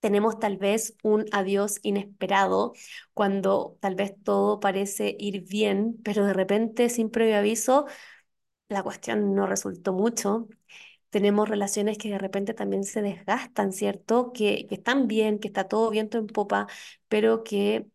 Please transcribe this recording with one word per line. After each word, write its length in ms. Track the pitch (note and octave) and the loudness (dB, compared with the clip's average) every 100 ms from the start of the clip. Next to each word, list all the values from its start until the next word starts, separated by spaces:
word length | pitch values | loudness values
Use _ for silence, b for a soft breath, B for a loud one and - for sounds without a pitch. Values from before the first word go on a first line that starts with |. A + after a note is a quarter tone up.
Tenemos 360 | A3 G3+ A3 G#3+ | 2 4 2 0
tal 200 | G#3+ F#3+ | -2 0
vez 380 | G3 A3 A3 - | 0 0 -2 -4
un 240 | A3 G#3+ G#3+ | 2 2 2
adiós 480 | G#3 F#3+ G3 G3+ G#3 | -2 0 0 0 -2
inesperado, 920 | G#3+ G3+ G3+ - F#3+ G3 F#3+ F#3+ A3+ B B B B | -2 -2 -4 -8 0 2 4 2 0 B B B B
cuando 640 | - G3+ G3 F#3+ G3 - - | -2 0 2 2 0 0 -6
tal 160 | G3 F#3 | -6 -2
vez 180 | G3+ - | -4 -4
todo 380 | - G3+ G3+ G#3 | 0 2 2 2
parece 560 | G3+ F#3+ G3 - G#3 G3+ | 0 0 -4 -2 -4 -4
ir 240 | G#3 G3 F3 | -6 -6 -6
bien, 520 | G3+ G#3+ G3 A3 A3+ | -2 0 2 -2 -4
pero 220 | - G#3 G3+ | -4 0 2
de 80 | |
repente, 560 | F#3+ F#3+ G3+ A3+ A3 A#3+ | 2 2 2 0 2 0
sin 200 | A#3+ A3 | 2 -2
previo 280 | - A3+ G#3 | 2 4 4
aviso, 480 | G3+ A3+ - C4 C#4+ B B B B _ _ _ _ | 2 0 4 2 2 B B B B _ _ _ _
la 140 | G3+ | -4
cuestión 500 | F3 - - A3 G#3 | -4 -8 -4 0 2
no 140 | G3 G3 | 2 0
resultó 460 | G3 G3 F3 G3 | -2 -4 -6 -4
mucho. 540 | F#3 G#3+ A#3 G3 G#3+ A#3 - _ B B B _ | 0 0 0 -2 -2 -4 -16 _ B B B _
Tenemos 380 | G#3 G3+ G3+ G#3 | 2 4 4 2
relaciones 480 | G#3 G3 G#3+ G#3 G#3+ | 0 -2 0 -2 -2
que 120 | G#3+ | -6
de 80 | G3+ | -6
repente 360 | G3 G3 G3 | -4 -4 -4
también 300 | - G3+ G3 | -4 -4 -2
se 180 | G3 - | -2 -4
desgastan, 720 | G3+ F3 - A3+ B3+ - G3+ | -4 -6 -4 -4 -4 -2 -2
¿cierto? 600 | F#3+ G3+ G3 - A#3 B3 | 0 -4 -4 0 2 2
Que, 340 | B3 G#3 G3+ - | 0 0 0 -4
que 80 | F3+ | -6
están 320 | - C4 B3 | 0 2 2
bien, 320 | G#3+ G#3+ G#3 | 2 2 0
que 80 | G#3 | -4
está 160 | G3+ F#3+ | -4 -2
todo 220 | G#3+ A3+ | 0 2
viento 280 | G#3+ G#3+ A#3 | 0 -2 -4
en 100 | G#3+ | -4
popa, 400 | - G3+ G3+ G#3 B B B _ | -2 0 0 -2 B B B _
pero 360 | G#3+ A3 A3+ | 2 4 2
que 440 | A3+ G3+ G3+ A3 G#3 | 0 -2 0 0 -4